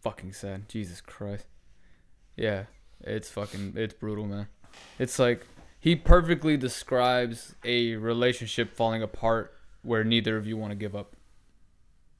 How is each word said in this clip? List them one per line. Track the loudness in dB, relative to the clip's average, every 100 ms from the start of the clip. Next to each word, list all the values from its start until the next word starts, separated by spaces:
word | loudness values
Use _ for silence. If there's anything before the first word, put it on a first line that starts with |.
fucking | -10 -8 -12
sad. | -12 -10 -10 -10
Jesus | -10 -10 -12
Christ. | -18 -12 -10 -10 -12 -20 -20 -20 -20 -20 _ -20 _ -4
Yeah, | -2 -2 -6 -16 -20 -16
it's | -8 -8 -8
fucking, | -8 -8 -8 -8 -4
it's | -6
brutal, | -6 -8 -6 -6
man. | -8 -10 -14 -20 -20 -18 -6
It's | -4 2
like, | 2 2 -6 -20 -20 -2
he | 2 6
perfectly | 10 8 8 2 2 0
describes | 0 -6 -2 2 4 2 0 -6 -12 -8
a | 0 2 2 0
relationship | -2 2 2 0 -2 -2 -2 0
falling | 0 0
apart | -4 0 2 2 0 -12 -20 -14
where | -2 0
neither | 4 2 2 -2
of | -4
you | -6
wanna | -6 -6
give | -6 -8
up. | -12 -18 _ -20 _ _ -20 _ _ _ _ _